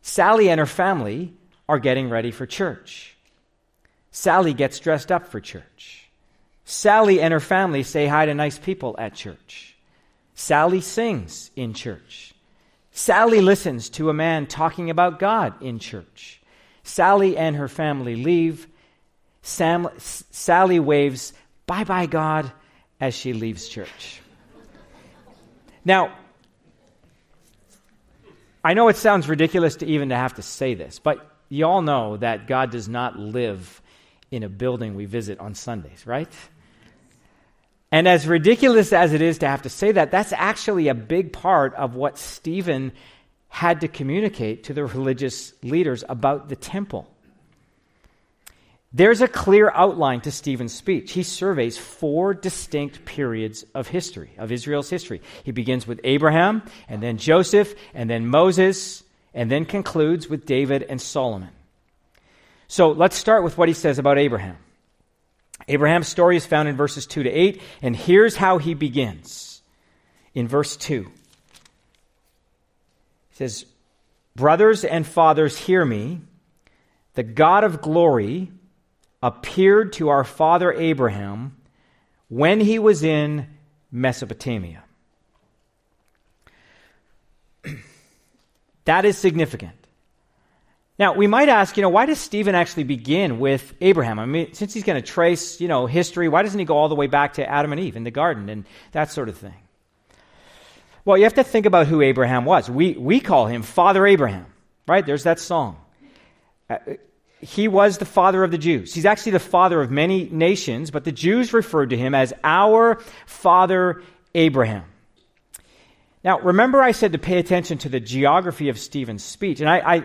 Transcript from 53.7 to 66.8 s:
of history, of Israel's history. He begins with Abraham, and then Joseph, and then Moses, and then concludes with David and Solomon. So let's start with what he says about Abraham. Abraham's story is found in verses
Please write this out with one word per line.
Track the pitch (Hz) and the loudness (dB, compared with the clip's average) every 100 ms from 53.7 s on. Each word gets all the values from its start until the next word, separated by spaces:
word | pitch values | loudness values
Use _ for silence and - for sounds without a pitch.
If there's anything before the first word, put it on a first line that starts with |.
| 135 | -12
of | 123 | -8
history, | 139 139 - 78 - | -8 -8 -14 -20 -14
of | 110 | -10
Israel's | 120 143 147 143 | -8 -6 -6 -6
history. | - - 95 - - | -10 -10 -14 -14 -18
He | - | -12
begins | 117 117 127 113 | -8 -4 -4 -6
with | 117 | -8
Abraham, | 131 139 156 160 185 220 - - - | -2 2 2 4 2 0 -6 -20 -16
and | 107 | -10
then | 117 113 | -8 -6
Joseph, | 156 165 180 208 202 - - | 2 4 4 2 2 -6 -20
and | - 113 | -10 -6
then | 117 117 | -4 0
Moses, | 143 185 180 190 190 - - _ _ _ | 4 4 4 2 2 -8 -16 _ _ _
and | - 113 | -8 -2
then | 139 160 | -2 -2
concludes | 202 - 165 156 170 156 | -6 -4 0 0 0 -4
with | 147 - | -10 -2
David | 131 139 139 139 | -2 0 -2 -4
and | 131 | -10
Solomon. | - 147 127 101 92 _ _ _ _ _ _ _ _ _ _ _ _ | -8 -4 -4 -6 -12 _ _ _ _ _ _ _ _ _ _ _ _
So | - 165 | 2 2
let's | 151 185 | 4 2
start | - - 220 | 0 2 2
with | 175 170 | 2 0
what | 165 | 0
he | |
says | 160 160 135 | 2 -2 0
about | 139 143 | 2 4
Abraham. | 143 110 95 87 _ _ _ _ _ _ _ _ _ - - | 2 0 -8 -14 _ _ _ _ _ _ _ _ _ -20 -4
Abraham's | 139 147 170 156 | 0 2 2 0
story | - 175 175 | 2 4 4
is | |
found | - 151 151 | 2 0 0
in | |
verses | 135 | -2